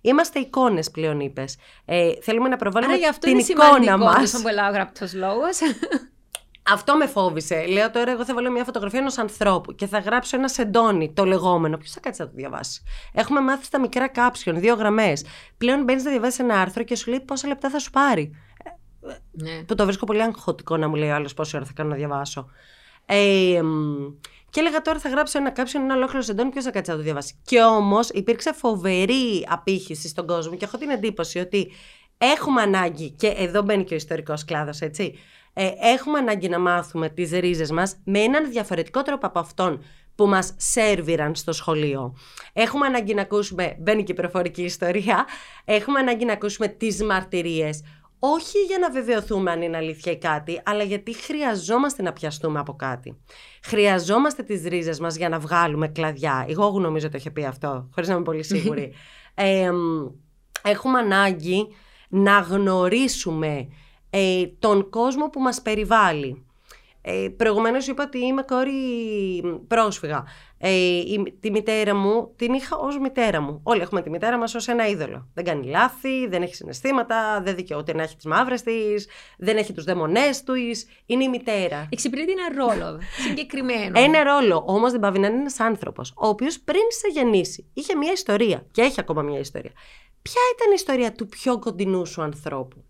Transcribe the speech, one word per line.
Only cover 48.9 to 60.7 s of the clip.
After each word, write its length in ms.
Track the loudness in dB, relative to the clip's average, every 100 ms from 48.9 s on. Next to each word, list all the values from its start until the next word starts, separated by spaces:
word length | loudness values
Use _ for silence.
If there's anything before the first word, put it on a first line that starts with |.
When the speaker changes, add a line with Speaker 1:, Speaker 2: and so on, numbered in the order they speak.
Speaker 1:
βεβαιωθούμε 600 | -2 0 -2 0 -2 0
αν 100 | -2
είναι 160 | -4 -4
αλήθεια 340 | -6 -6 -6
ή 60 | -4
κάτι, 440 | -2 -4 -4 -8 -4
αλλά 180 | -2
γιατί 300 | -2 -4 -8
χρειαζόμαστε 880 | -12 -8 -4 -2 -2 -2 0 0 -2
να 120 | -6
πιαστούμε 460 | -6 -10 -6 -4 -4
από 140 | -6 -8
κάτι. 420 | -8 -8 -12 -20 _ -20 -20 -20
Χρειαζόμαστε 800 | -2 4 4 4 2 2 2 0
τις 200 | -6 -6
ρίζες 360 | -4 -4 -4 -4
μας 160 | -6 -2
για 140 | -2
να 100 | -2
βγάλουμε 480 | 0 2 2 0 -2
κλαδιά. 580 | -2 -4 -2 -2 -2 -2
Η 60 |
Γόγου 260 | 0 2 2
νομίζω 300 | 0 -2 -4
το 80 | -8
είχε 140 | -8
πει 140 | -6 -6
αυτό, 440 | -6 -6 -6 -8
χωρίς 160 | -6 -2
να 60 | -2
είμαι 80 |
πολύ 200 | -2 -4
σίγουρη. 500 | -2 -2 0 -2 -8 -12 -20 -20
Speaker 2:
<laughs> 160 | -14 -2
Speaker 1:
Εμ, 400 | 2 2 2 0 0 -2 -6 -12 _ _ _ -6
έχουμε 360 | -2